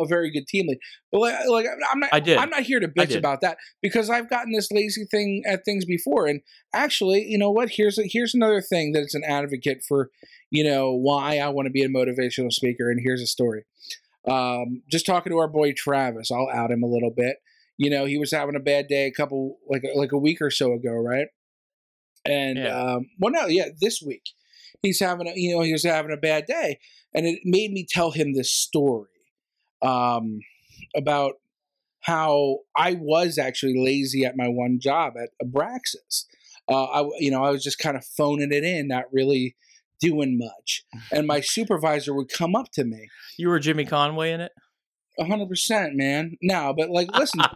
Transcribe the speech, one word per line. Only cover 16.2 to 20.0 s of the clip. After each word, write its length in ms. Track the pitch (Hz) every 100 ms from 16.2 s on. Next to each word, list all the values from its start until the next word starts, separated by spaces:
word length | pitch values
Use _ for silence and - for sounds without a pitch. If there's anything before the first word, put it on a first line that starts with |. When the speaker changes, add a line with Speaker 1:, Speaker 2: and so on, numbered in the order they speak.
| 117
Speaker 1:
I'll 180 | 123 131
out 180 | 120 117
him 120 | 117
a 40 | 120
little 240 | 120 117 117
bit. 220 | 123 - _ _ _ -
You 120 | 143
know, 160 | 143 139
he 120 | 147
was 140 | 143
having 240 | 156 143 143
a 40 |
bad 260 | 139 143 143
day 180 | 139 135
a 60 |
couple, 460 | 131 143 135 135 - -
like, 140 | 135 135
like, 160 | 139